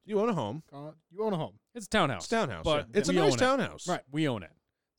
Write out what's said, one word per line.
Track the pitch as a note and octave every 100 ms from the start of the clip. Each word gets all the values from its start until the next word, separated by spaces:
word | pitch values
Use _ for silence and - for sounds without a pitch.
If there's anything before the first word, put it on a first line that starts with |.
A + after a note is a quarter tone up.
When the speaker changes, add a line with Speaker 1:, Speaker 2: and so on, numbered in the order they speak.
Speaker 1:
You | F3 G#3
own | A#3
a |
home. | F3 G#2 C#3 -
Speaker 2:
uh, | C#3+ D3 D#3 _
you | E3+
own | A3
a | F3+
home. | C#3 G#2+ _
Speaker 3:
It's | A#3+ G3+
a |
townhouse. | G#3+ E3 G2+
Speaker 1:
It's | -
townhouse, | A3+ F3 F2
Speaker 3:
But | D#3+ D3 A2
Speaker 1:
yeah. | G3
It's | -
a |
Speaker 3:
we | F4+
Speaker 1:
nice | D#4+
Speaker 3:
own |
it. | C4
Speaker 1:
townhouse. | B3+ C4+ D#3+ - -
Speaker 2:
Right. | E3 -
Speaker 3:
We | D3 D3+
own | A2+
it. | E2+ - _ _ _